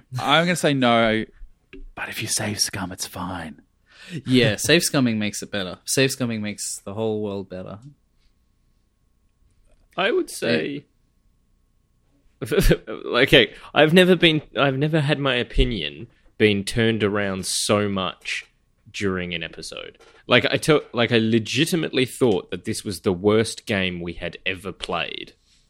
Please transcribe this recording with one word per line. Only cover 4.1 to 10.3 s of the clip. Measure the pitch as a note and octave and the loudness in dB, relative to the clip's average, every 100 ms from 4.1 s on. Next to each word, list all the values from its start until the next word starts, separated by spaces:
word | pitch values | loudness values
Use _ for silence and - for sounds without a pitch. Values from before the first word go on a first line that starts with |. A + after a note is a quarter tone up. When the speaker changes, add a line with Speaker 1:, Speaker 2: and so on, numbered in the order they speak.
| E3+ B2+ | -10 0
Speaker 2:
Yeah, | B2+ A2 G2+ | 2 4 0
save | - E3 | 2 2
scumming | - D3 B2 A2 | 2 0 0 0
makes | G#2 - | -4 -6
it | F#2 | -8
better. | G#2 F2+ F2 - | -8 -8 -10 -4
Save | - C3+ | 0 0
scumming | C3 A#2+ A2+ | 0 -6 -4
makes | G#2 G2+ - - | -8 -8 -10 -12
the | G2+ | -10
whole | G2+ A2+ G#2+ | -6 -4 -2
world | G#2 G2+ F#2+ | -4 -6 -8
better. | F2+ G2 G#2+ C#3 _ _ _ _ _ _ _ _ _ _ _ _ _ _ _ _ _ _ _ _ - | -12 -12 -14 -18 _ _ _ _ _ _ _ _ _ _ _ _ _ _ _ _ _ _ _ _ -4
Speaker 3:
I | G#3 | 0
would | F#4 | 0
Speaker 2:
Yeah. | - | -2